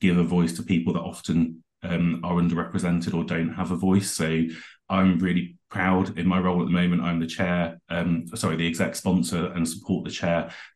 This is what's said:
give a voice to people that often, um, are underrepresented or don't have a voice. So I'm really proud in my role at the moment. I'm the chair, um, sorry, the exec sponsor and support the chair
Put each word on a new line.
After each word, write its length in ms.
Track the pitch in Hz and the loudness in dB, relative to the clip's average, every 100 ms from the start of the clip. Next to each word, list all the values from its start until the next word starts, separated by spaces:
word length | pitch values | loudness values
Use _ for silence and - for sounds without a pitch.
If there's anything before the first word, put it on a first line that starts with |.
give 180 | 92 87 | 2 4
a 60 | |
voice 300 | 82 87 82 - | 2 2 2 0
to 60 | |
people 320 | - 82 82 | 0 0 2
that 60 | 80 | -2
often, 600 | - - - 80 82 - _ _ | -4 -8 -2 0 0 -2 _ _
um, 360 | 90 85 85 82 | -4 0 0 0
are 120 | 87 87 | -2 0
underrepresented 800 | 87 85 80 98 90 85 - | 2 0 -2 -2 0 0 0
or 100 | 85 | -2
don't 280 | 82 82 82 | -2 -2 -2
have 180 | 90 90 | -2 -4
a 40 | 87 | 0
voice. 340 | 95 95 98 | 4 4 2
So 340 | - 92 80 82 82 - - - | -2 0 0 -2 -4 -16 -18 -2
I'm 300 | 95 95 85 | 2 4 4
really 400 | 90 90 87 - - | 2 0 -2 -10 -10
proud 500 | 98 92 92 95 - | -2 2 2 2 0
in 80 | 90 | 0
my 120 | 92 | 2
role 220 | 92 90 | 2 0
at 60 | 85 | 2
the 60 | |
moment. 300 | 90 90 87 | 2 2 2
I'm 160 | 85 85 | 0 -2
the 80 | 82 | -2
chair, 540 | - 92 87 82 - - | -2 0 0 -2 -4 -8
um, 380 | 85 87 82 - | -4 0 -2 -2
sorry, 220 | - 85 80 | -4 -2 0
the 100 | 82 | -2
exec 280 | 82 85 | 0 -2
sponsor 520 | - 98 90 82 87 87 | -2 0 2 2 -2 -2
and 200 | 90 82 | -2 -4
support 380 | - - 92 | -4 -4 -4
the 60 | - | -4
chair 400 | - 90 85 - - - | -4 0 0 -2 -10 -20